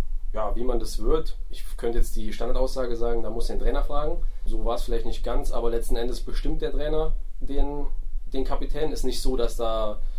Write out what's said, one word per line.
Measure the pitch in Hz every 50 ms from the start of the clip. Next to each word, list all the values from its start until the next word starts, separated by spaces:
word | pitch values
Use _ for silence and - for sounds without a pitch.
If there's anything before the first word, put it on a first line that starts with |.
| - - - - - -
ja, | - - 107 117 113
wie | 113 120
man | 120 117 113
das | - - - -
wird, | 110 135 156 156 - - - - - -
ich | - - - - -
könnte | - 120 117 117 117
jetzt | 110 - -
die | 113 107 107
Standardaussage | - - 117 120 - 104 104 - - 131 127 120 117
sagen, | 113 117 117 117 113
da | 110 110
muss | 117 117 -
den | - 113 -
Trainer | - - 139 143 -
fragen. | - 143 147 151 151 - - - - - - -
So | - 110 107 107
war | 117 120
es | -
vielleicht | - - 117 113 -
nicht | 113 - -
ganz, | - 117 123 139 - -
aber | - 120 113 117
letzten | 117 117 - - -
Endes | 117 120 123 123 -
bestimmt | - 135 - - - 139 156 -
der | 156 143
Trainer | 139 143 151 151 156 156 160 156 - - - - - -
den, | - - 139 143 143 143 147 147 143 - - - - - - - - -
den | - 135 131
Kapitän. | - 135 127 131 - - 131 120 -
Ist | 135 131 -
nicht | 127 120 -
so, | - 135 127
dass | 120 117 - -
da | - 117 113 113 113 110 107 107 - - - -